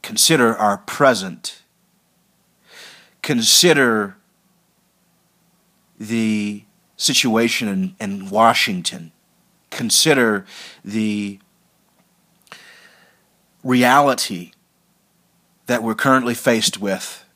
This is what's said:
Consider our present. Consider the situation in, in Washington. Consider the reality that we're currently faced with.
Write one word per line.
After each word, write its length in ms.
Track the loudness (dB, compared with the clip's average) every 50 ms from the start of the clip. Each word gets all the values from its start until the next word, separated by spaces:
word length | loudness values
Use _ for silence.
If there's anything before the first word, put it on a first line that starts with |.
Consider 540 | -16 -8 -2 -2 2 2 4 4 4 2 2
our 220 | 0 0 -2 -2
present. 840 | -2 _ -14 -2 2 4 4 4 2 -4 -10 -12 -12 -14 -16 -16 -16 _ _ _ _ _ _ _ _ _ _ _ _ _ _ _ _ _ _ _ _ _ _ -20 -20 -20 -20 -20 -20 _ _ _ _
Consider 960 | -6 -4 -4 -2 2 2 2 4 4 4 4 4 4 2 2 0 -2 -4 -8 _ _ _ _ _ _ _ _ _ _ _ _ _ _ _ _ _ _ _ _ _ _ _ _ _ _ _ _ _ _ _ _ _ _ _ _ _
the 640 | -10 -6 -4 -2 -2 -2 -2 -2 -4 -6 -8 -10 _ _ _ _ _ _ _
situation 720 | -6 -4 -2 0 0 0 2 2 2 2 2 0 -2 -4
in, 280 | -4 -2 -2 -4 -4 -6 _
in 300 | -10 -8 -8 -10 -10 -4
Washington. 840 | 2 4 4 4 4 2 -2 -2 -4 -6 -6 -8 -10 -10 -20 -20 _ _ _ _ _ _ _ _ _ _ _ _
Consider 760 | -10 -8 -4 0 0 2 2 4 4 4 2 2 0 -2 -6 -12 -20 -20 -20 -20 -20 _
the 580 | -16 -8 -4 -4 -2 -2 -2 -4 -6 -8 -10 -14 _ _ _ _ _ _ _ _ _ _ _ _ _ _ _ _ _ _ _ _ _ _ -20 -20 -20 -20 -20 -20 _ _ _ _ _ _ _ _ _ _ _ _ _ _ _ _ -4
reality 880 | 0 2 4 4 6 6 6 4 4 0 -2 -4 -8 -8 -10 -12 -16 _ _ _ _ _ _ _ _ _ _ _ _ _ _ _ _ _ _ _ _ _ _ _
that 180 | -4 -4 -4 -2
we're 100 | -4 -4
currently 400 | -2 2 2 2 2 2 -2 -6
faced 460 | -2 0 0 2 2 0 -2 -4 -4
with. 460 | -4 -4 -4 -4 -6 -14 -16 -18 _ _ _